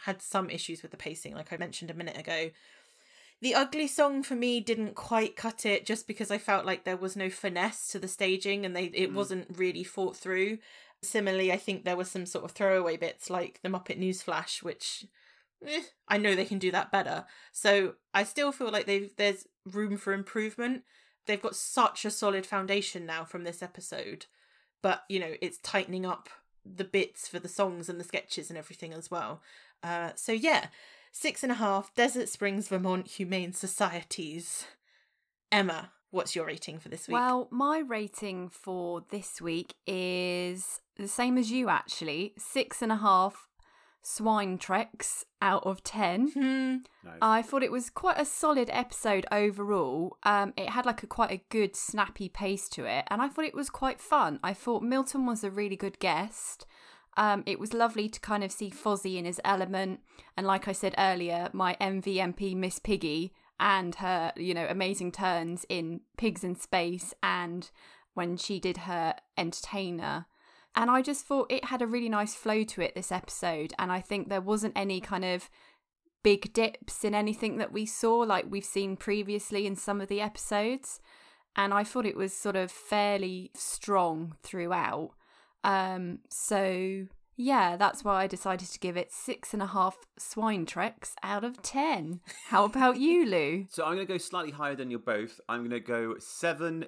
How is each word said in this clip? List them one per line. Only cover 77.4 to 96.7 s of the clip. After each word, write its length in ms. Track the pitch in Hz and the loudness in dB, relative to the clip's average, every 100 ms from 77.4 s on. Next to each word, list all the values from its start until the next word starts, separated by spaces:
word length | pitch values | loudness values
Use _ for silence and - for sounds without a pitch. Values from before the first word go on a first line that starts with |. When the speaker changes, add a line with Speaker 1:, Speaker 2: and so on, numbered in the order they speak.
| 220 214 | -2 -2
Speaker 3:
that 140 | - | -2
we 160 | - 214 | -2 -4
saw 300 | - 226 233 | 0 4 4
like 280 | 233 190 - | 4 2 2
we've 160 | 196 | -4
seen 320 | 196 202 196 190 | -4 -2 -2 -2
previously 720 | - 208 202 208 - 202 202 | -2 -2 0 -4 -2 -2 -2
in 100 | 190 | -2
some 260 | - 202 | -2 -2
of 60 | 196 | 0
the 140 | 202 | -2
episodes. 800 | 208 - - 208 214 262 - - - - - - _ - | -2 -4 -2 0 0 -2 -6 -14 -16 -20 -20 -20 _ 0
And 180 | 196 | 2
I 100 | 202 | 4
thought 220 | 208 254 220 | 2 0 -2
it 100 | - | -2
was 160 | 190 | -4
sort 240 | - 208 190 | -4 -2 0
of 160 | 185 | -2
fairly 800 | - - 208 202 202 190 185 185 - | -4 -2 2 4 2 0 -6 -10 -8
strong 800 | - - - 196 175 160 165 160 | -6 -4 2 4 4 2 -4 -10
throughout. 680 | - 190 175 180 - 135 160 - _ _ _ _ | -10 -4 -2 0 0 -2 -6 -10 _ _ _ _
Um, 560 | - 196 190 185 180 175 - | 2 4 2 -2 -4 -6 -8
so, 800 | - - 208 190 185 190 190 190 - _ - | -4 0 2 2 2 -2 -4 -8 -14 _ -4
yeah, 400 | 247 269 185 175 | 2 4 4 6
that's 280 | 202 - | 4 4
why 180 | 208 196 | 2 4
I 40 | 190 | 2
decided 400 | 185 190 185 180 | 0 -2 -2 -4
to 100 | - | -6
give 160 | 185 175 | -4 -4
it 160 | 175 | -4
six 420 | - - 247 - 208 | -6 -6 -6 -4 -4
and 80 | |
a 40 | 196 | -2
half 300 | 190 190 - - - | 2 2 0 -14 -12
swine 480 | - - 214 208 160 | -8 -2 0 2 -2
treks 480 | - 185 - - - | -2 -2 -4 -14 -8
out 200 | 196 202 | -4 -2
of 200 | 233 254 | -2 -6
ten. 560 | - 269 302 240 156 175 - - - | -4 0 2 0 -2 -8 -10 -16 2
How 160 | 202 208 | 4 6
about 320 | 262 254 247 | 6 6 6
you, 260 | 285 349 269 | 6 6 6
Lou? 400 | 180 147 170 190 | 4 4 0 -2
Speaker 4:
<laughs> 20 | |
So 140 | - | -2
I'm 120 | 156 180 | 0 0
gonna 100 | 190 | 0
go 140 | 185 | -2
slightly 320 | - 185 156 | -2 -4 -4
higher 240 | 143 147 139 | -2 -2 -2
than 160 | 127 | -4
you're 80 | 120 | -4
both. 420 | 117 107 113 - - | 0 0 0 -8 -4
I'm 140 | 120 | -2
gonna 160 | 120 120 | -2 -4
go 380 | 107 117 117 113 | 0 0 0 -4
seven 640 | - - 170 151 165 | -8 -2 0 0 -2